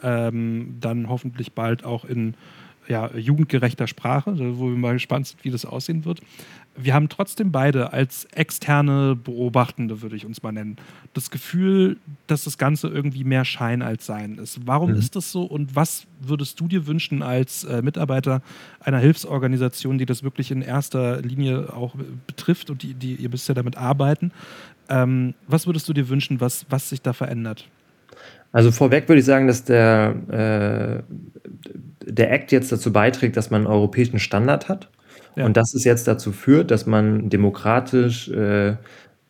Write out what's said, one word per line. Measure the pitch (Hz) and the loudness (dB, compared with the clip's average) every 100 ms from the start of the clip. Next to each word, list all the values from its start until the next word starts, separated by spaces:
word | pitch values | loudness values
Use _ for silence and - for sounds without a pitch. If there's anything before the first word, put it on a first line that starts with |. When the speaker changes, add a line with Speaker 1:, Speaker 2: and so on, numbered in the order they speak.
Speaker 1:
ähm, | 123 117 117 113 113 113 127 120 | -4 -2 -2 -2 -4 -4 -8 -8
dann | 117 117 113 | -6 -4 -4
hoffentlich | 123 135 123 117 | -6 -6 -10 -10
bald | - 117 120 | -6 -2 -2
auch | 120 117 - | -4 -8 -6
in, | 120 113 113 - - - _ - | -4 -4 -6 -16 -20 -20 _ -6
ja, | 113 117 117 | -4 -4 -4
jugendgerechter | 117 151 151 131 120 - 117 | 0 2 2 0 0 -2 -6
Sprache, | - 120 139 208 175 | -6 -2 -2 -2 -4
wo | 123 120 127 | -4 -4 -2
wir | 123 | -2
mal | 120 | 0
gespannt | 123 - 131 131 | -2 -2 -4 -4
sind, | - 135 | -8 -8
wie | |
das | 123 - | -6 -8
aussehen | 123 - 165 | -8 -6 -4
wird. | 160 170 - - - - _ - | -4 -8 -12 -20 -20 -20 _ -6
Wir | 131 | 2
haben | 139 151 | 4 2
trotzdem | - 196 - 202 | 0 -4 -2 0
beide | 139 139 135 120 | 2 2 2 0
als | 127 131 - - | -2 -2 -4 -6
externe | - 156 - - 147 147 139 135 120 | -2 -2 -4 0 2 4 4 2 0
Beobachtende, | 123 120 123 123 120 - 113 107 | -4 -4 0 2 0 -2 -6 -6
würde | 113 107 | -10 -12
ich | 107 | -14
uns | 110 | -12
mal | 113 | -10
nennen, | 107 107 104 - - - | -8 -10 -12 -18 -20 -14
das | 147 - | -10 -10
Gefühl, | 131 - 175 190 190 190 - - 143 - | -10 -6 0 2 4 4 0 -10 -12 -4
dass | 151 - | -4 -4
das | - | -2
Ganze | 139 151 160 | 0 0 -2
irgendwie | 151 143 131 | -4 -4 -4
mehr | 135 131 127 | 0 0 0
Schein | - 117 123 | -2 -2 -2
als | 117 110 - | -4 -8 -8
Sein | 107 104 107 | -10 -10 -14
ist. | 107 127 123 | -14 -10 -2
Warum | 143 175 | 0 2
Speaker 2:
Mhm. | 107 | 2
Speaker 1:
ist | 117 196 | 0 -4
das | - | -8
so | 180 | -6
und | 175 147 139 135 | -6 -6 -4 -2
was | 165 - - - | -2 -4 -14 -14
würdest | 131 147 139 - | -6 -4 -6 -6
du | 165 | -4
dir | 185 147 | -2 -2
wünschen | 160 - 143 | -4 -2 -4
als, | 139 127 131 - - | -2 -2 -2 -6 -6
äh, | 120 | -4
Mitarbeiter | 131 160 143 135 135 131 - - - - | -2 -2 -2 0 0 -2 -4 -16 -20 -10
einer | - 131 | -2 4
Hilfsorganisation, | 135 160 - 139 127 131 127 - 131 135 | 6 4 0 -2 0 0 -2 -4 -4 -2
die | 127 | -2
das | 120 | -4
wirklich | 135 - 127 | -6 -6 -6
in | 131 | -6
erster | 127 135 139 131 123 131 | -4 -4 -2 -2 -2 -2
Linie | 123 131 135 131 - | -4 -2 -2 -2 -4
auch | 120 120 135 135 127 - | -8 -10 -10 -14 -14 -16
betrifft | - - 180 - | -6 -2 -2 -4
und | 139 | -12
die, | 143 | -12
die | 127 127 127 | -10 -8 -8
ihr | 123 | -6
bisher | 123 - | -6 -4
damit | 127 123 - | -2 -4 -4
arbeiten? | 123 139 139 151 175 - - - - _ - | -2 0 2 0 -2 -8 -18 -20 -20 _ -2
Ähm, | 135 127 131 127 - - | 0 2 2 -2 -6 0
was | 160 180 | 0 0
würdest | 160 - | -2 -2
du | |
dir | 143 127 | -2 0
wünschen, | 135 - 131 | 0 0 -2
was, | 123 - - | -2 -4 -4
was | 139 - | -6 -4
sich | 135 | -6
da | 127 | -4
verändert? | 120 127 117 113 107 - _ _ _ _ - - - _ | -4 -4 -6 -8 -10 -16 _ _ _ _ -20 -20 -20 _
Speaker 2:
Also | 120 117 | 6 6
vorweg | 117 135 143 156 | 8 6 6 8
würde | 156 | 8
ich | 127 | 8
sagen, | 135 131 | 6 6
dass | 120 | 2
der, | - 120 113 110 107 110 104 110 110 107 104 110 113 117 - | 4 6 8 6 4 0 -4 -2 0 2 0 0 -2 -6 -8
äh, | - - - - - - - - - - | -16 -18 -20 -20 -18 -18 -18 -18 -18 -4
der | 110 113 | 2 2
Act | 131 - | 2 4
jetzt | 131 127 | 2 2
dazu | 120 123 | -2 2
beiträgt, | 104 113 127 120 117 | 4 4 4 0 0
dass | - | 0
man | 107 | 0
einen | 107 | 2
europäischen | 104 104 - 117 123 | 4 2 2 0 0
Standard | - 101 123 147 - | 0 2 2 2 -2
hat. | 196 - _ _ - - - | -8 -10 _ _ -20 -12 -2
Speaker 1:
Ja. | 120 | 2
Speaker 2:
Und | 113 | 4
dass | 113 | 4
es | 131 123 | 2 4
jetzt | 117 120 | 4 2
dazu | 110 107 | 0 -2
führt, | 101 - 147 - | -2 4 6 6
dass | 110 113 | 2 2
man | 110 107 107 104 | 2 4 2 2
demokratisch, | 101 101 101 107 120 127 127 120 120 - | 2 2 2 2 2 2 2 2 0 -4
äh, | - 104 101 101 110 - - - _ _ | -2 0 2 2 -2 -8 -20 -20 _ _